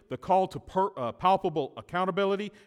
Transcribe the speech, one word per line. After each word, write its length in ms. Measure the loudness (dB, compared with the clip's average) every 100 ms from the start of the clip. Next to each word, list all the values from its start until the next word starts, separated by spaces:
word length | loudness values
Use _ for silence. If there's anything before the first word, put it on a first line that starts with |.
| _
the 80 | -10
call 300 | 0 2 2
to 100 | -4
per-, 340 | -4 0 0 -2
uh, 140 | -6
palpable 600 | 0 2 2 2 -2 -4 -8
accountability, 720 | -6 -2 0 0 0 0 -4 -12